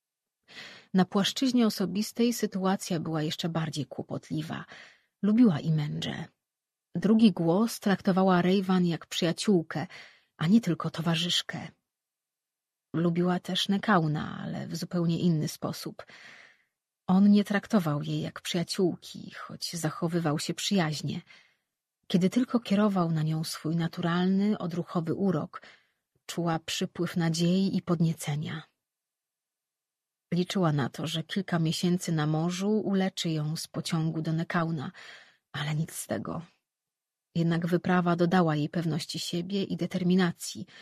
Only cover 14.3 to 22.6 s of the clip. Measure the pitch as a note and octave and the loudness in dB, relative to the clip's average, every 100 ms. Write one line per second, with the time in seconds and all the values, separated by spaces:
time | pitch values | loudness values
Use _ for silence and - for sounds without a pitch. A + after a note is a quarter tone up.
14.3 | - E3 - - E3+ F3 F3+ E3+ E3 F3 | -8 -8 -8 -8 -8 -4 -2 0 2 2
15.3 | D#3 - - - - D#3 - - - - | 2 0 -4 -6 -6 -10 -14 -20 -20 -20
16.3 | - - _ _ _ _ _ - F#3 G#3 | -20 -20 _ _ _ _ _ 2 6 8
17.3 | G3+ G3 G3+ - G#3+ D#3+ D3 D#3 D3+ D#3+ | 6 4 -2 0 0 2 -2 -2 -4 -6
18.3 | - - F3 E3+ - F3+ - - - - | -10 -6 -4 -2 0 0 0 -12 -16 -16
19.3 | - - - - E3+ D#3 - E3 E3+ E3 | -16 -16 -12 -10 -4 -4 -2 -2 0 0
20.3 | D#3 - F3 - G3+ D#3 C#3+ C#3+ F3 - | -2 -4 -4 0 2 0 -2 -6 -8 -12
21.3 | - _ _ _ _ _ _ - F#3 F#3 | -20 _ _ _ _ _ _ 0 2 2
22.3 | B3 B3+ A#3 | 2 0 -2